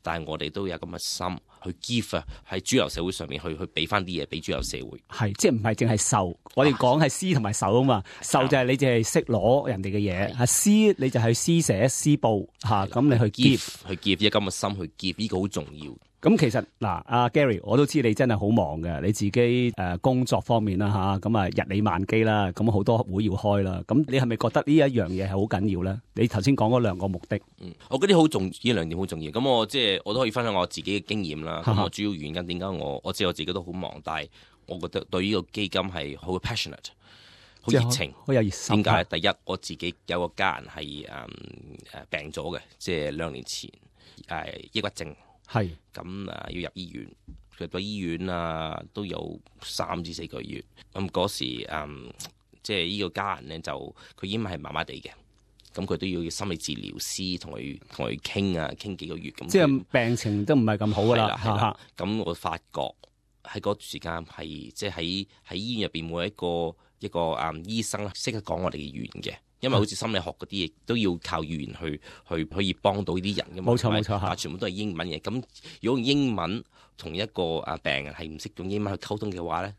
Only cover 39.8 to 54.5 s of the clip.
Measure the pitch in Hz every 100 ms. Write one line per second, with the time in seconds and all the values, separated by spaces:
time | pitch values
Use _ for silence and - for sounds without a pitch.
39.8 | 87 - - 87 85 - 95 65 - 76
40.8 | 76 73 - 67 58 - - - - -
41.8 | - 71 71 78 76 78 76 87 - _
42.8 | - 82 73 73 82 64 - - - _
43.8 | _ _ - - - 80 - - - 110
44.8 | 98 - 80 73 _ _ _ 120 95 80
45.8 | _ - 87 98 95 82 - 87 87 95
46.8 | 87 69 50 - - - _ - 85 90
47.8 | 101 104 87 82 92 87 85 80 80 78
48.8 | - - 101 80 78 80 _ _ - -
49.8 | 85 90 82 82 82 - - - - _
50.8 | - 95 95 92 98 - 64 62 53 78
51.8 | 73 69 60 - - _ _ _ - 101
52.8 | 85 104 92 101 101 82 64 82 - 69
53.8 | 67 - - - 95 107 101